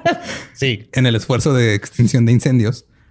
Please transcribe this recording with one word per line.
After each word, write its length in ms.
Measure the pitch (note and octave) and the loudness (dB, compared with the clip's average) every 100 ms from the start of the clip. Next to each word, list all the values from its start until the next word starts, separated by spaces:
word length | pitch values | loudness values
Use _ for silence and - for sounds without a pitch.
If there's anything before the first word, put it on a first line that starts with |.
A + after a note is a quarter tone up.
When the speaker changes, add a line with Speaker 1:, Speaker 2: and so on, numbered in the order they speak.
| E4+ F4 - - - | -4 -4 -8 -14 -16
Speaker 1:
Sí. 360 | - C3+ A2 - | -6 -4 -4 -4
Speaker 2:
En 120 | - B2+ | 0 0
el 100 | A2+ | 0
esfuerzo 380 | - B2 D#3 | 0 0 2
de 200 | C3 A#2 G#2 | 2 2 0
extinción 500 | - - A#2+ B2+ A#2 | -4 0 2 2 4
de 60 | |
incendios, 520 | A#2+ - B2+ G#2+ - - _ _ | 2 2 2 0 -4 -12 _ _